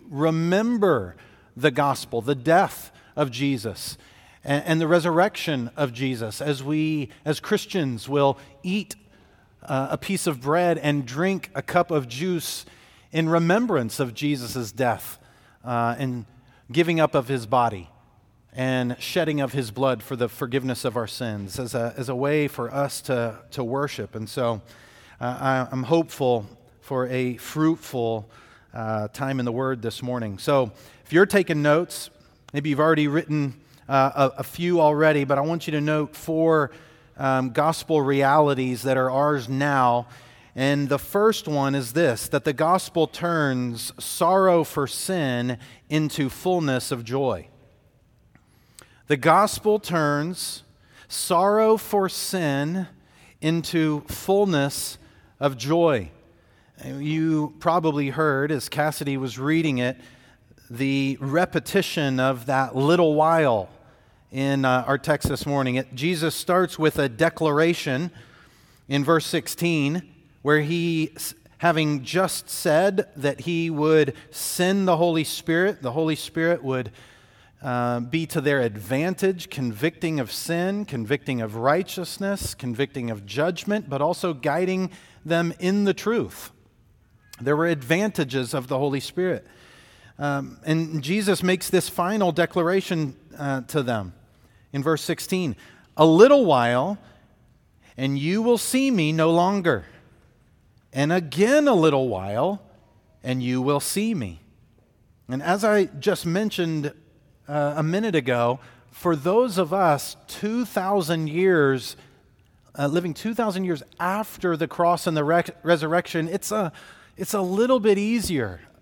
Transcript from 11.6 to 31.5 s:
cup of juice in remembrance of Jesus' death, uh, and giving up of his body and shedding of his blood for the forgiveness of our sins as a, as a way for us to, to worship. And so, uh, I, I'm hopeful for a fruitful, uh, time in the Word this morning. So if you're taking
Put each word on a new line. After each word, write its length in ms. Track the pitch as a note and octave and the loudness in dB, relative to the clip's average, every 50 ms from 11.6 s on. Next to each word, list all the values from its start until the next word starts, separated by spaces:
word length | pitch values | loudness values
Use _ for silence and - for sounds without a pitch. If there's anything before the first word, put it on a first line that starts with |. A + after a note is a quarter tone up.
cup 280 | - - - F3+ F3 - | -8 0 2 2 2 2
of 180 | E3+ D3 C3 A#2+ | 0 -2 -2 -4
juice 560 | A#2 C3 F3 F#3 F3+ D#3+ - - - - - - - - - - - - _ _ | -8 -4 -2 -2 -2 -2 -4 -6 -10 -10 -12 -16 -20 -20 -20 -20 -20 -20 _ _
in 180 | - D#3+ E3 D#3+ | -2 0 2 4
remembrance 720 | E3 E3+ E3+ E3+ F3+ A3+ B3 A#3 E3+ C#3 A#2 A2 - - | 4 4 4 4 4 2 2 2 0 0 0 -2 -2 -4
of 140 | C#3 A#2+ A2 | -4 -4 -4
Jesus' 580 | - C#3+ D3 D3 C3 B2 A#2 - C3 A#2 G#2 | -4 -2 -2 -2 -2 -4 -8 -6 -6 -6 -6
death, 460 | - A#2+ C3 A#2+ A2 - - - - - - - _ _ _ _ _ _ - | -4 0 0 0 0 0 -6 -14 -14 -16 -20 -20 _ _ _ _ _ _ -8
uh, 300 | B2 A#2+ A#2 A#2 A#2 A#2+ A#2+ | -4 -2 0 0 0 -2 -2
and 280 | C#3 C3 B2 A#2+ G#2 - - - _ _ _ _ _ - | -4 -6 -6 -8 -10 -14 -20 -20 _ _ _ _ _ -2
giving 300 | B2 D#3+ E3+ E3 E3+ D#3+ | 0 0 2 2 4 2
up 140 | D#3 D3+ - | 2 2 2
of 140 | D3 A#2+ A#2+ | 0 0 0
his 160 | C#3 B2+ A#2 | -4 -6 -2
body 440 | G#2 C3 B2 B2 A#2 G#2+ F#2 E2+ - _ _ _ _ _ _ _ _ _ _ _ _ - | 0 2 2 2 2 -2 -6 -12 -16 _ _ _ _ _ _ _ _ _ _ _ _ -8
and 420 | C3 C3 C3 C3 B2+ B2 A#2+ B2 - | -4 -4 -2 0 -2 -2 -2 -4 -6
shedding 420 | - - - F3+ D#3+ D#3 D3+ D3 | -10 -4 -2 -2 0 0 0 -2
of 140 | C#3 B2 B2+ | -2 -2 -2
his 160 | C#3 B2+ A2 | -4 -6 -6
blood 320 | G2+ B2 C3+ C3+ B2+ A2 | -4 0 0 0 0 -2
for 120 | - - C#3 | -6 -10 -4
the 140 | A#2 B2 A2+ | -4 -4 -4
forgiveness 560 | - - D3 A#2+ B2 C3+ B2+ C3 B2 - - | -4 -8 -8 -4 -4 -4 -2 -4 -6 -4 -4
of 100 | B2+ A2 | -4 -4
our 120 | B2 A2+ | -4 -6
sins 520 | G#2+ - - B2+ A2+ G#2+ G#2 G2+ F#2+ - - | -6 -8 -8 -6 -6 -6 -6 -8 -8 -8 -8
as 160 | B2+ A2+ - | -8 -6 -4
a, 200 | B2 A#2 A#2 A2+ | -4 -4 -4 -6
as 140 | - B2+ B2+ | -8 -8 -6
a 40 | C3 | -4
way 340 | B2 C#3 C#3+ D3+ D3+ D3 C3+ | -2 -2 0 0 0 0 -2
for 220 | - - A#2+ A#2 - | -4 -6 -8 -6 -4
us 260 | C#3 C#3 C#3 - - | -4 -4 -4 -6 -10
to, 380 | - - C3 A#2+ A#2 A2+ G#2+ G#2+ - - | -4 -4 -2 -2 -2 -4 -6 -10 -18 -14
to 140 | - C#3+ B2 | -8 -8 -6
worship. 500 | A2+ B2+ C#3 C#3+ C#3 - - G#2 - - | -4 -2 -4 -4 -4 -6 -10 -12 -10 -10
And 140 | A2+ A2 G#2 | -12 -12 -8
so, 320 | - C3+ B2+ A#2 A2+ G2+ - - - - - - - - - - - - | -4 -2 -2 -2 -2 -4 -8 -16 -20 -20 -20 -20 -20 -20 -20 -20 -12 -8
uh, 180 | B2 B2 B2 - | -6 -6 -6 -2
I, 280 | - C3+ C3 C3 B2+ C3 | -2 0 0 0 -2 -4
I'm 140 | C3+ C3 C3 | -4 -6 0
hopeful 640 | A2+ E3 E3+ D#3+ E3 - - C#3 B2 B2 A2+ G#2 G#2 - _ _ - _ _ | 2 2 2 2 -2 -4 -2 0 0 0 0 -2 -8 -18 _ _ -20 _ _
for 260 | _ - C#3 B2+ B2+ B2 | _ -6 -4 -4 -4 -2
a 300 | B2+ B2+ B2+ B2 A#2+ G#2+ | -2 -2 -2 -2 -4 -8
fruitful, 880 | - - - D#3 D#3 D#3+ E3 D#3+ - - - B2+ A#2 A2+ A2+ A2 G#2 - - - - - - - _ _ - | -12 -8 -2 2 2 2 2 0 -6 -8 -4 -2 -2 -2 -2 -4 -6 -12 -20 -20 -20 -20 -20 -20 _ _ -10
uh, 340 | A2+ A2+ A2 A2 G#2+ G#2 G#2 | -8 -6 -4 -4 -4 -4 -6
time 300 | - - C#3 C3+ C3+ C3 | -6 -6 -4 -4 -2 -2
in 80 | B2 | -2
the 60 | A#2+ | -2
Word 280 | A#2 B2+ C3+ C3 C3 A#2+ | -2 -2 -2 -2 -4 -4
this 220 | G#2+ A#2 G#2+ - | -6 -8 -8 -6
morning. 360 | B2+ B2 B2 B2 A#2 G#2 G2 F#2+ | -8 -6 -6 -6 -6 -8 -8 -6
So 320 | - D#3 C#3+ C3+ B2+ A2 - - - - - - _ | 0 2 2 2 2 0 -6 -16 -20 -20 -20 -20 _
if 80 | - D3+ | 2 6
you're 100 | E3+ G3+ | 6 6
taking 380 | G3 - G3+ F3 - | 6 6 2 2 2